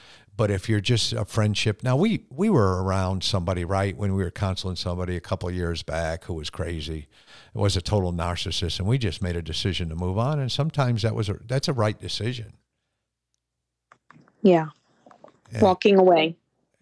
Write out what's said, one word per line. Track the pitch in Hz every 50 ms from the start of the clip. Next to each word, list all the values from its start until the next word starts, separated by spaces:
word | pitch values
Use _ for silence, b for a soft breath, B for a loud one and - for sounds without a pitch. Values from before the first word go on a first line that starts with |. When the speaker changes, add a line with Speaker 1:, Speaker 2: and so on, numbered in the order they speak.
| b b b b b b -
Speaker 1:
But | - 110 101
if | 101 92 -
you're | - 110 104
just | 95 - 123 110 - - 117
a | 110 104
friendship, | - - 113 104 107 101 - - 113 101 - -
now | 127 127
we, | 139 196 233 196 - - -
we | 131 143 202 226
were | 190 120 101 95 92 92 92
around | 95 95 98 92 92 95 92 -
somebody, | - - 90 85 95 92 90 85
right, | 85 98 95 101 101 85
when | - 104 98 95
we | 98 92
were | 85
counseling | - - 104 95 92 - - 92 90
somebody | - - 92 87 90 90 90 90
a | 85
couple | - - 98 - -
of | 90 90
years | 90 87 85 85 78 -
back | - 80 82 82 78 82 82 -
who | - 85
was | 78 76 -
crazy. | - - 82 82 87 78 73 78 80 78 73 b b b b b b b b b -
It |
was | 107 101 98 95
a | 90
total | - - 107 101 92 87
narcissist, | 87 85 82 87 87 - - 82 - - - 85 - -
and | 90
we | 104 127
just | 139 117 87 - -
made | 92 87 85
a | 85
decision | 82 82 78 - - 101 85 - 87 80
to | 80
move | 85 90 90 92
on. | 107 117 139 156 143
And | 131 117
sometimes | - - 143 160 - 147 131 123 117 101 117
that | 110 104
was | 113 104 101
a, | 90 - -
that's | - 131 143 - 180
a | 139
right | 117 107 107 101
decision. | - - 85 - - 101 123 131 123 104 90 - _ _ _ _ _ _ _ _ _ _ _ _ _ _ _ _ _ _ _ _ _ _ _ _ _ _ _ - _ _ - - - _ _ _ _
Speaker 2:
Yeah. | - 190 175 160 156 151 - _ _ _ _ _ _ - - _ - - _ _ _ - 110
Speaker 1:
Yeah. | 107
Speaker 2:
Walking | - 185 185 - - 208 196
away. | 190 185 180 170 160 156 165 170 - _ _ _ _ _ _ _ _